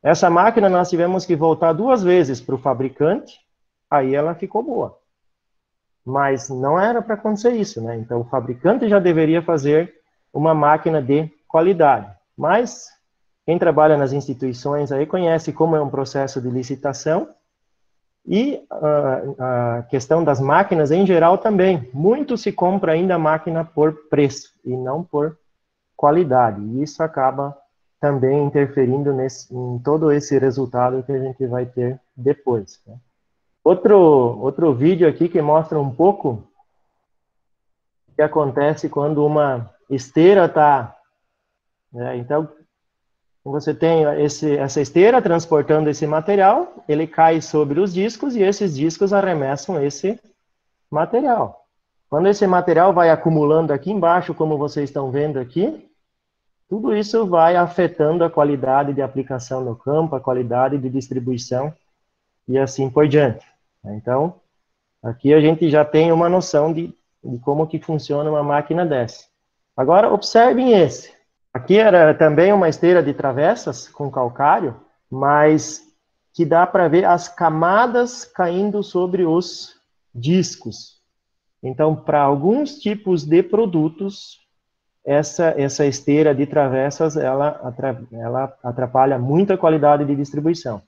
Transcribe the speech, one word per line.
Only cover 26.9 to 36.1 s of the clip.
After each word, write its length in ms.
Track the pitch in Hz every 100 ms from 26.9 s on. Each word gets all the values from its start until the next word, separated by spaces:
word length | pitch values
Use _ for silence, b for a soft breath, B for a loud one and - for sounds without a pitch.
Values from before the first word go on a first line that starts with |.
| -
acaba 520 | 160 151 135 135 139 143 _ _ _ _
também 440 | 147 139 131 143
interferindo 680 | 143 143 139 139 127 135 143
nesse, 400 | 135 131 - - 123
em 220 | 123 123
todo 320 | 123 156 156
esse 280 | 147 147 139
resultado 640 | 135 123 127 123 123 131
que 80 | 123
a 80 | 135
gente 260 | 131 127 131
vai 220 | 123 123
ter 320 | 123 123 135 _ -
depois, 680 | 123 143 - 117 95 - _
né? 80 | 123 _ _ _ _ _ _
Outro, 320 | 156 185 185 202
outro 760 | 165 143 120 110 131 139 165
vídeo 340 | 120 151 180 165
aqui 220 | - 170
que 100 | 175
mostra 400 | 147 156 160 156
um 120 | 139
pouco 520 | 120 175